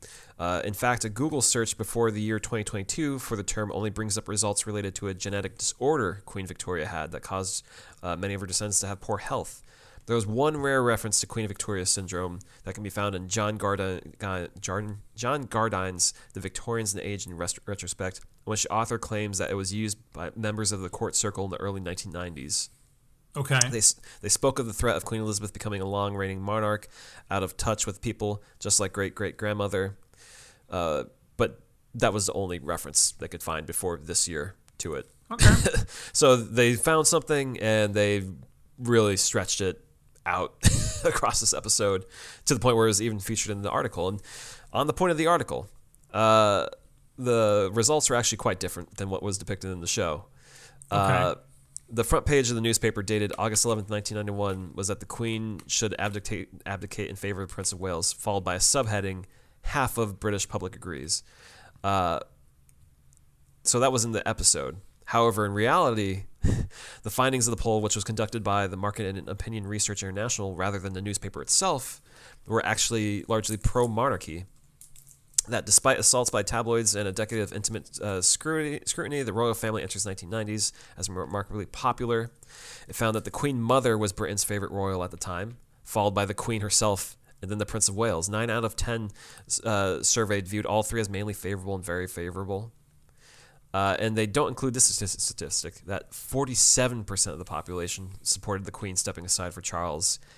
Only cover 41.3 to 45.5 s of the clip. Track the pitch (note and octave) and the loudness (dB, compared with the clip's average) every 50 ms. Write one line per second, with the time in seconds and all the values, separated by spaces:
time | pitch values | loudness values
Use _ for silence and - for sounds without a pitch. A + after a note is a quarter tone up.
41.3 | - - A2+ - - - - A2 - - G#2 G2+ G2 F#2 - - - - - - | 2 2 2 2 2 0 2 2 2 4 4 4 2 2 -2 -6 -16 -18 -18 -18
42.3 | - - - - D3 G#2+ A#2 B2+ A#2 A2+ A2+ A2+ G2+ G2 A2 A#2 G#2+ G2+ F#2+ - | -18 -2 2 2 4 4 6 6 6 8 8 6 6 4 2 0 -2 -2 -4 -2
43.3 | A2+ - - G#2+ G#2 G2+ G2+ - - C3+ D3 G#2+ - F2 E2+ F#2+ G#2 G#2 - - | -2 -2 -2 -2 -2 -4 -2 -2 0 0 0 -2 -2 -2 -2 -2 -2 -4 -8 -12
44.3 | - - - - - - - - - A2 C#3 D3+ - - F3+ F3 E3 D3+ D#3+ E3 | -16 -14 -14 -14 -16 -18 -10 -2 0 2 2 2 4 4 4 4 4 4 6 6
45.3 | F3 D#3 A#2 - | 6 4 2 0